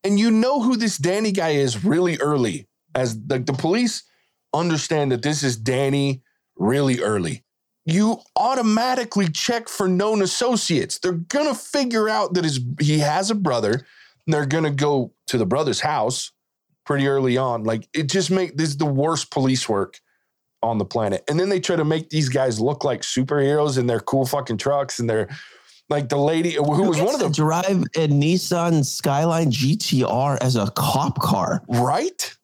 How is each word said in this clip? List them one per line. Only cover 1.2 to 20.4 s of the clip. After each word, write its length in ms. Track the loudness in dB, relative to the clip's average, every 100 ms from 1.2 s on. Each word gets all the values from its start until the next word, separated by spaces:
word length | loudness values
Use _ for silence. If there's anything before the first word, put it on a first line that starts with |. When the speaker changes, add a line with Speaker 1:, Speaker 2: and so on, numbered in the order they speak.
| 0
Speaker 1:
guy 200 | 0 0
is 340 | 2 0 0
really 320 | 0 2 2 0
early. 480 | 0 2 0 -2 -12 _ _
As, 240 | -4 -2 -4 -4
like, 160 | -2
the 80 | -2
police 500 | -2 0 2 0 -4 _ _ _ _ _
understand 600 | -2 0 -2 0 0 0
that 80 | 0
this 200 | 0 0
is 140 | -2
Danny 680 | -2 -2 0 0 0 0 -2 _ _ _ -4
really 420 | 0 2 2 2
early. 460 | 0 0 -2 -6 _ _ _ _
You 340 | 0 2 2 0 _
automatically 920 | -2 0 2 2 2 0 -2 -2 -2 -2
check 400 | -2 -2 -2 -4
for 180 | -4 0
known 340 | 2 2 2
associates. 760 | 0 0 0 0 0 -2 -2 -4
They're 140 | -2
gonna 420 | -4 -4 -2 -2
figure 540 | -4 -4 -2 0 0 0
out 240 | 0 0
that 100 | 0
his, 160 | -2 -2 -6 -2
he 180 | 2 2
has 320 | 2 0 0
a 40 |
brother. 500 | 0 0 0 0 -2 -4 -20 -20 _ -2
And 60 |
they're 120 | 0
gonna 240 | 0 0 0
go 440 | 0 0 0 -2 _ -4
to 100 | -2
the 80 |
brother's 340 | 2 2 0 0
house 520 | -2 0 -2 -4 -8 _ _ _ _ _
pretty 220 | -2 0 2
early 300 | 2 2 2
on. 260 | 0 0
Like, 240 | -2 -4 -4
it 160 | -4 0
just 200 | 0 2
make, 280 | 0 0 -2
this 100 | -4
is 100 | 0
the 80 |
worst 460 | 0 2 0 -2 -4
police 380 | 0 0 0 0
work 320 | -2 -2 -8 _ _ _ _